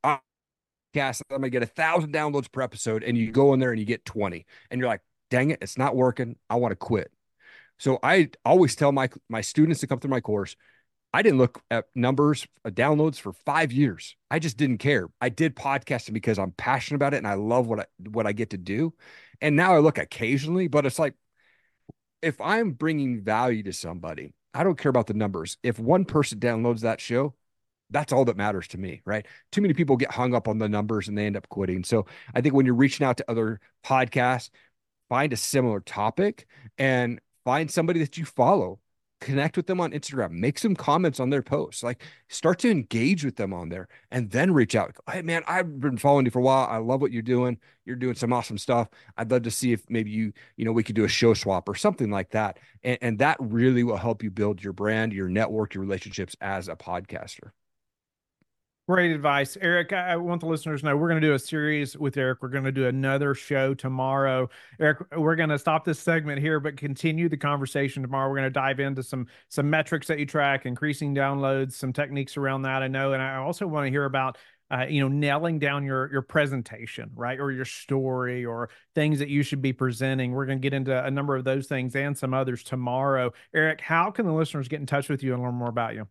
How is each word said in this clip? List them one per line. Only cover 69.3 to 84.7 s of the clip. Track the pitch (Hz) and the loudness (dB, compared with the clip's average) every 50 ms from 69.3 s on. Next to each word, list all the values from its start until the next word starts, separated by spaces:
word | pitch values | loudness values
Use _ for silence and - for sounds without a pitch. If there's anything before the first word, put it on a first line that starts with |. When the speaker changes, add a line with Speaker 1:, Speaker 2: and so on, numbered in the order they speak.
| - - _ | -12 -20 _
Speaker 2:
some | _ - - 139 147 | _ -4 -2 0 2
metrics | 156 156 151 - 170 151 - | 2 0 0 0 -4 -4 -2
that | - 160 147 | -4 -4 -4
you | 147 | -4
track, | 143 - 156 143 139 139 135 - | -2 0 0 2 2 2 0 -2
increasing | 127 123 - 151 151 143 - 156 143 139 | -6 -6 -4 -2 -4 -2 -2 -4 -2 0
downloads, | 139 135 139 139 139 139 135 135 135 135 131 - | 0 0 0 0 0 0 0 0 0 -2 -4 -6
some | - - 131 123 | -8 -8 -6 -4
techniques | - 147 135 143 139 135 135 - | -4 -4 -4 -4 -6 -6 -6 -6
around | 143 139 135 135 135 135 | -4 -4 -2 -2 -2 -4
that, | 135 131 135 131 | -2 -2 -2 -2
I | 131 | -2
know. | 135 135 135 135 135 | -2 -2 0 0 0
And | 131 131 | -2 -2
I | 135 135 | -4 -4
also | 131 131 151 175 - 208 | -6 -6 -6 -6 -6 -6
wanna | 175 151 147 143 | -4 -2 -2 -2
hear | 135 131 143 143 | 0 0 0 -2
about, | 139 131 135 131 131 123 - - - _ _ _ _ | 0 0 0 -2 -2 -4 -8 -20 -20 _ _ _ _
uh, | 139 123 131 135 | -4 -4 -2 0
you | 151 143 | 0 0
know, | 139 | 2
nailing | 135 139 147 147 143 139 151 165 170 165 151 | 2 0 0 0 0 0 0 0 -2 -2 0
down | 147 143 143 143 139 | 0 0 0 -2 -2
your, | 139 135 131 131 139 | -2 -2 -2 -4 -2
your | 139 139 | -4 -6
presentation, | 127 _ - 160 147 139 135 131 107 - 113 110 117 - - - 113 104 - | -6 _ 2 2 2 2 0 -6 -6 -8 -14 -14 -14 -14 -12 -12 -14 -14 -12
right? | - 120 120 131 131 | -8 -8 -8 -6 -6
Or | 143 139 135 | -6 -6 -4
your | 127 131 | -6 -8
story | - - - - - 139 135 131 131 127 127 127 123 123 123 123 | -10 -10 -16 -6 -4 -2 -2 0 -2 -2 -2 -4 -4 -4 -6 -6
or | 117 117 117 120 113 - - _ _ _ | -6 -6 -6 -8 -8 -10 -20 _ _ _
things | 165 151 151 151 139 | 0 2 2 2 0
that | 143 143 | 0 0
you | 143 143 143 | 0 0 0
should | - 151 139 | 0 -2 -2
be | 131 135 | 0 -2
presenting. | 127 - 131 127 120 110 131 135 135 131 127 123 123 | 0 0 -2 -2 0 0 -2 0 0 0 -2 -2 -2
We're | 135 139 | -2 -2
gonna | 131 135 131 | -2 -2 -2
get | 131 143 139 | -2 -2 -2
into | 135 131 135 131 127 131 | -2 -2 0 -2 -2 0
a | 139 | -2
number | 135 139 143 147 135 | -2 -2 0 0 -2
of | 131 127 | -2 0
those | 131 131 139 131 | 0 -2 -2 -2
things | - 147 131 127 127 117 | -4 -4 -4 -4 -2 -2
and | 135 139 143 143 | -2 -2 -2 -4
some | - - 131 131 | -4 -4 -2 0
others | 131 135 131 120 117 - | 0 0 -2 -4 -6 -8
tomorrow. | - 131 127 123 123 123 131 135 139 135 131 123 120 - - - _ - | -8 -6 -6 -4 -4 -2 0 0 0 2 2 0 -2 -4 -8 -20 _ 0
Eric, | 156 156 160 156 - | 2 2 2 0 -2
how | - - 160 165 175 214 | -2 0 2 2 2 2
can | - - 226 | 0 -2 0
the | 180 156 | 0 2
listeners | 160 160 151 - 147 135 | 0 0 -2 -2 -8 -6
get | 123 | -6